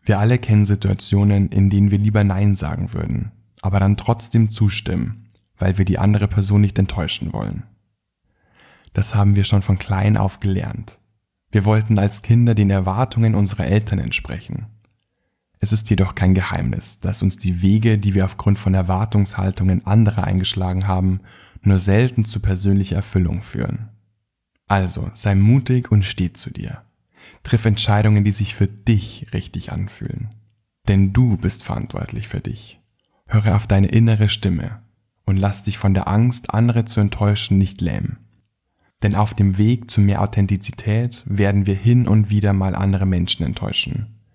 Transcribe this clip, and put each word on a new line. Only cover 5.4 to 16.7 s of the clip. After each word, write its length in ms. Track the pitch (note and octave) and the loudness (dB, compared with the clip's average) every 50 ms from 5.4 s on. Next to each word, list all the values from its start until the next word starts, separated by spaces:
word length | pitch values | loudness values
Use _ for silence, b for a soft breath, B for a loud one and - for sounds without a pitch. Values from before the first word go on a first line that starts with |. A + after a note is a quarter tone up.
| _ _ _ _ | _ _ _ _
weil 180 | - F#2+ F#2 | -2 -2 0
wir 80 | G2 F#2+ | 0 0
die 140 | F#2 F2+ - | 0 0 0
andere 300 | - G#2 G#2 G2+ G#2 G#2 | 2 2 2 2 0 0
Person 320 | - G2+ G2 F#2+ G2+ G2+ | 0 0 0 2 4 4
nicht 180 | G#2 G2+ - - | 2 2 2 0
enttäuschen 540 | F#2+ - - G2 E2+ - - - - - | 0 0 0 -6 -4 -4 -6 -6 -6 -8
wollen. 320 | G#1 G#1 G#1 G#1 G1+ - - _ _ _ _ _ _ _ _ _ _ _ _ b b b b b b b b b b b b b | -6 -6 -6 -6 -8 -10 -12 _ _ _ _ _ _ _ _ _ _ _ _ b b b b b b b b b b b b b
Das 240 | _ - G#2 - - | _ -4 -4 -2 0
haben 180 | A2 G2+ G2+ G2+ | 2 4 4 4
wir 80 | G2+ | 4
schon 200 | G2 - - G2+ | 2 2 2 2
von 160 | F#2+ - G2 F#2 | 2 2 0 -2
klein 380 | - - G2+ F#2+ G2 G#2 G#2+ | 0 -4 -4 0 2 2 2
auf 220 | G#2 G#2 F#2+ - - | 2 0 -2 -4 -4
gelernt. 600 | - G2 F#2+ F#2+ - - - - G#2+ - - _ _ _ _ _ _ _ _ _ _ _ | -4 -4 -4 -4 -6 -6 -10 -12 -14 -14 -20 _ _ _ _ _ _ _ _ _ _ _
Wir 140 | - A2 F#2+ | 0 0 2
wollten 340 | G#2 A2 A2 G#2+ G#2+ A2 G2+ | 4 2 2 2 2 2 2
als 240 | G2 G2+ - - | 2 0 -2 -4
Kinder 320 | - - A2+ A#2+ A#2+ A#2 A2+ | 0 2 4 4 4 4 4
den 160 | G#2+ G#2 G2 | 4 2 2
Erwartungen 640 | G2 G2 F#2 F#2+ F#2 A2 C3 B2 - A2+ A2+ A2 A2 | 2 0 0 -2 -2 -2 -2 -2 0 0 0 2 2
unserer 300 | G2+ G2+ F#2+ G2 - E2+ | 2 0 -2 -2 -4 -2
Eltern 340 | B1 F#2+ G#2+ G#2+ G#2+ G2 F#2+ | 2 2 0 2 0 -4 -4
entsprechen. 680 | - A#1 - - - - A#1 - - - - - G#2+ - - _ _ _ _ _ _ _ _ _ _ _ _ _ _ _ _ _ | -4 -4 -6 -6 -8 -8 -12 -12 -12 -10 -12 -12 -12 -12 -18 _ _ _ _ _ _ _ _ _ _ _ _ _ _ _ _ _
Es 140 | - G#2 | -4 -2
ist 160 | G#2+ A2 A2 - | -2 -2 0 0
jedoch 260 | G#2+ F#2+ F#2+ F#2 - | 2 2 2 -2 0
kein 200 | - F#2 F#2 F#2 | 0 2 2 2
Geheimnis, 680 | F#2 F#2 - F#2 F2+ - - | 2 0 -2 -4 -4 -4 -4